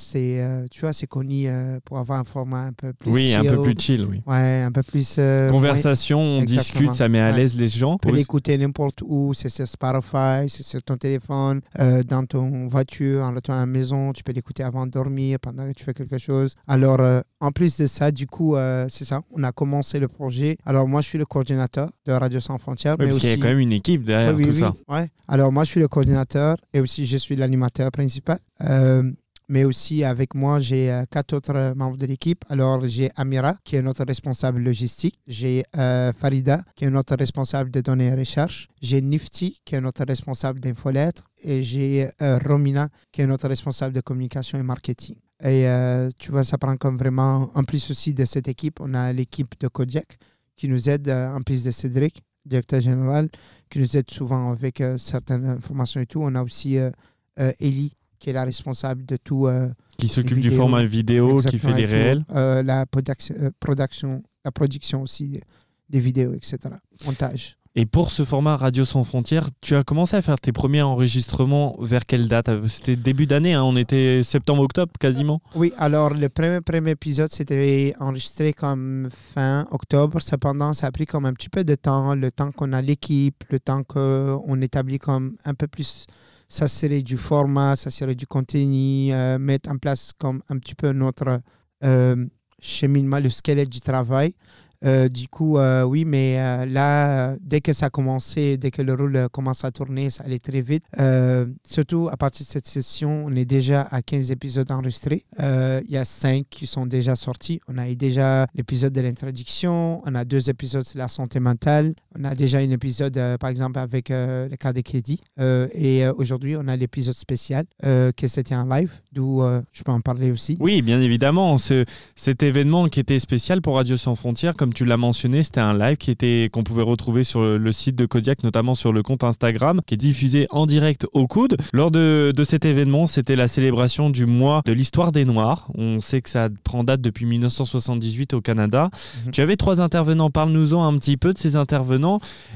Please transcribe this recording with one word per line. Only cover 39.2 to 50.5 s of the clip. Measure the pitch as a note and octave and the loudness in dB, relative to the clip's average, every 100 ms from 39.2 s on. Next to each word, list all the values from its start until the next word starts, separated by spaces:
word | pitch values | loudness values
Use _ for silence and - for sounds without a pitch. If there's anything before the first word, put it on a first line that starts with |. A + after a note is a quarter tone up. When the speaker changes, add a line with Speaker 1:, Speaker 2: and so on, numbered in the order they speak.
| - - F3+ - | -4 -6 -8 -8
Speaker 1:
qui | - | -8
est | C#3 | -6
notre | C3 - | -4 -4
responsable | C3 C3+ - B2+ C3 C3 | -4 -4 -6 -8 -6 -6
d'infolettre. | C3 A#2 C3 C3+ D#3+ - - _ | -6 -6 -2 0 -2 -4 -12 _
Et | D#3+ C3+ | -4 -4
j'ai, | B2+ C3 C3+ C#3 C3+ - | -2 -2 0 0 -2 -2
euh, | C#3+ B2+ | 0 2
Romina, | C3 D3 C#3+ C#3 D3 - _ | 2 2 2 0 -2 -6 _
qui | - | -2
est | C#3 | 0
notre | C3+ C#3 | 0 -2
responsable | C3 C#3+ C3 C3+ | -4 -6 -6 -4
de | C3 | -4
communication | - B2+ B2+ C3 B2+ C#3 | -4 -4 -6 -6 -6 -6
et | |
marketing. | B2+ B2+ - B2 - - _ _ | -4 -4 -6 -8 -10 -20 _ _
Et, | C#3 C3 C3 | 0 4 4
euh, | B2 B2+ B2+ B2+ B2 | 2 2 0 -2 -6
tu | - | -4
vois, | C#3 | -2
ça | C3 C#3 | 0 -2
prend | C3 C3+ | -2 -2
comme | C#3 B2+ | -2 0
vraiment, | C3 B2+ C3+ C3+ B2+ | 0 2 2 2 0
en | C#3+ | 0
plus | C3+ D3 - | -2 -2 -4
aussi | C#3 - | -6 -4
de | C#3 C3 | -2 -2
cette | C#3 C3 | -2 -6
équipe, | B2+ D3+ - | -6 -8 -8
on | C#3 | -6
a | B2+ B2 | -4 -2
l'équipe | B2+ B2+ - C3 - | -2 -4 -6 -8 -6
de | B2+ | -6
Kodiak | - B2 C#3 - _ _ _ _ | -4 -4 -4 -8 _ _ _ _